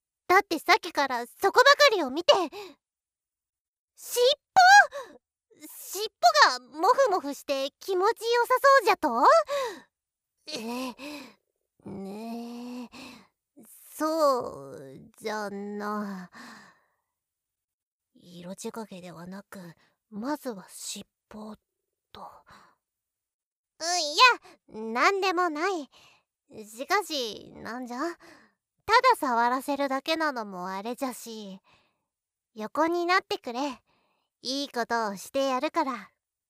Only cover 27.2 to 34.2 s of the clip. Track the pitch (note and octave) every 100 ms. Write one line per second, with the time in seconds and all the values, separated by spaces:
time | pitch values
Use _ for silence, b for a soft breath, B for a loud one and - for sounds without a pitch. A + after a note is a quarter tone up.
27.2 | A3+ - - - - A#3+ A#3+ A#3+ E4+ E4+
28.2 | b b b b _ _ - A#4 B4 A4+
29.2 | C#4 A#3 A#3+ C4 C#4+ C#4 C#4 C4+ D#4 D#4+
30.2 | D#4 B3+ G#3 F#3 F#3 F#3+ A3 A#3+ C4 A3+
31.2 | A#3 A3 G3+ F#3+ _ _ _ _ _ _
32.2 | _ _ _ A3 G#3+ - E4 F4 F4 F#4
33.2 | - F#4+ B3+ A#3 C#4+ A#3+ _ _ _ _